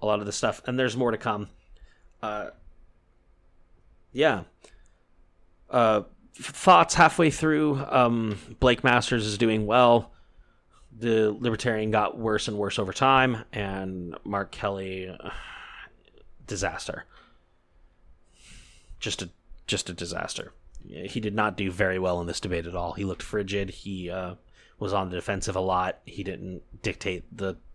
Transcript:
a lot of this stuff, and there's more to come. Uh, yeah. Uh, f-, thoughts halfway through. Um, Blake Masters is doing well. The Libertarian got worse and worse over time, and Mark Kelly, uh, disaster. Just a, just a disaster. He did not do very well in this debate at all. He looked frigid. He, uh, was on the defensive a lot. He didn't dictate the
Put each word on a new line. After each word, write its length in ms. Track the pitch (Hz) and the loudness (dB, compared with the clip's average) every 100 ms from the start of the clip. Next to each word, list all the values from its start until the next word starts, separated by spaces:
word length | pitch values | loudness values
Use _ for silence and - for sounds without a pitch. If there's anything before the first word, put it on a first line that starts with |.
a 40 | 107 | -2
lot 140 | 104 | 0
of 60 | 101 | -2
this 100 | - | -2
stuff, 240 | 117 - - | -2 -2 -4
and 120 | 127 | -2
there's 200 | 127 117 | -2 0
more 120 | 123 | 0
to 60 | 110 | 0
come. 320 | 117 104 104 - _ - - _ - - | -2 -4 -6 -14 _ -20 -20 _ -20 -10
Uh, 280 | 110 104 - - - - - _ _ _ _ _ _ _ _ _ _ _ _ | -8 -8 -10 -14 -20 -20 -20 _ _ _ _ _ _ _ _ _ _ _ _
yeah. 300 | 123 151 101 - _ - - - _ _ _ - _ _ _ - | 0 0 0 -8 _ -20 -20 -20 _ _ _ -20 _ _ _ -2
Uh, 320 | 127 113 107 98 - - - | 4 4 4 -2 -16 -20 -16
f-, 60 | |
thoughts 500 | - - - 175 165 | -14 2 8 8 8
halfway 360 | - 160 - 160 | 6 6 6 2
through. 520 | - 160 151 151 139 139 | 4 0 2 2 0 2
Um, 500 | 131 120 117 110 101 - 113 | 4 4 4 -2 -4 -10 2
Blake 240 | 127 117 | 4 4
Masters 420 | 131 120 - 120 107 | 4 4 4 0 0
is 120 | 104 | 2
doing 260 | 117 110 | 2 2
well. 480 | 101 120 123 117 120 - - - - _ _ _ - | 4 6 8 8 4 -14 -20 -20 -20 _ _ _ -20
The 360 | 117 117 110 107 | -6 0 2 2
Libertarian 600 | 104 120 110 127 110 110 | 0 -2 0 0 0 2
got 280 | 107 104 - | 2 0 -2
worse 280 | 113 107 - | -2 0 -2
and 120 | 104 | -2
worse 200 | 101 - | -2 -2
over 140 | 95 | -4
time, 520 | - 131 135 131 110 - | 2 4 6 4 0 -6
and 640 | 104 98 95 95 92 87 - | -8 -6 -6 -6 -8 -10 -10
Mark 260 | - 101 98 | -6 -4 -4
Kelly, 580 | - 104 98 95 95 92 | -6 -4 -4 -6 -8 -10
uh, 220 | 87 - - - - - - - _ _ _ - - - | -12 -12 -14 -16 -18 -18 -20 -20 _ _ _ -20 -20 -10
disaster. 600 | 98 90 82 - - - - _ _ _ _ _ _ _ _ - - _ _ - - - - - - | -6 -4 -6 -10 -10 -12 -20 _ _ _ _ _ _ _ _ -20 -20 _ _ -20 -20 -20 -20 -20 -10
Just 220 | 110 - | -8 -6
a, 80 | 87 _ - - - | -10 _ -20 -16 -6
just 220 | 101 - | -6 -6
a 60 | |
disaster. 580 | 87 85 85 - - - - - - - | -8 -8 -6 -8 -8 -12 -18 -20 -20 -16
He 320 | - 90 120 | -14 -10 -6
did 160 | 107 | -4
not 220 | 104 107 92 | 0 0 0
do 140 | 95 | -4
very 280 | 90 95 92 | 0 0 2
well 220 | 92 87 | 0 -2
in 60 | 85 | -4
this 140 | 85 | -6
debate 260 | 98 87 82 | -4 -4 -4
at 100 | 90 | -6
all. 160 | 87 | -6
He 120 | 85 | -4
looked 180 | 98 90 | -6 -6
frigid. 480 | - 107 95 101 95 | -6 -4 -4 -4 -4
He, 400 | - 101 95 87 | -8 -10 -10 -8
uh, 240 | 92 90 87 _ _ _ - | -8 -8 -12 _ _ _ -10
was 120 | 101 | -2
on 180 | 98 92 | -2 -2
the 60 | 90 | -6
defensive 400 | - 98 98 92 | -4 -4 -2 -2
a 40 | |
lot. 380 | 92 92 92 - | 0 0 0 -6
He 180 | - - | -12 -10
didn't 400 | 95 90 95 92 - - | -10 -10 -12 -14 -16 -8
dictate 420 | 113 - 101 92 - - | -8 -6 -6 -6 -10 -6
the 200 | 98 90 - | -6 -6 -14